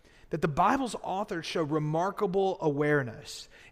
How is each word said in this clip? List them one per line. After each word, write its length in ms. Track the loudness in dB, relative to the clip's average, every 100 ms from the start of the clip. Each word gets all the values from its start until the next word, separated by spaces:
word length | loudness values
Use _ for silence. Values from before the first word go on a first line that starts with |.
| -20 -20 -8
that 100 | -2
the 80 | 0
Bible's 480 | 4 4 4 0 -6
authors 440 | -4 -4 -4 -6 -4
show 160 | -2
remarkable 960 | 0 0 0 0 0 0 0 2 0 2
awareness 840 | 0 2 4 2 0 -8 -14 -16 -16 -20 -8